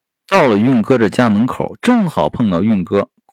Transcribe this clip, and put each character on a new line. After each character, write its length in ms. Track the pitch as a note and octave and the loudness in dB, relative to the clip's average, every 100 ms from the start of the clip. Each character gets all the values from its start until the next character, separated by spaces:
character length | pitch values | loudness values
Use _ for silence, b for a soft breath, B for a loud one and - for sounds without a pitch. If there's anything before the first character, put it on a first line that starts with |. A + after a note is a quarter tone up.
| _ _ - | _ _ -2
到 200 | G3 C#3 | 0 2
了 100 | G2+ | 2
运 240 | A#2+ B2 | 2 0
哥 160 | G2+ B2+ | 0 0
这 100 | G#2 | 0
家 220 | - B2 | 2 0
门 160 | G2+ B2+ | 2 -2
口， 320 | - - - | -4 -8 -4
正 300 | - B3 F3+ | 0 0 0
好 180 | - D2+ | -2 -2
碰 220 | - A2 | -2 -2
到 140 | E2+ | 0
运 200 | G#2+ G#2 | 0 -2
哥 280 | E2+ G2 - _ _ | -2 -4 -4 _ _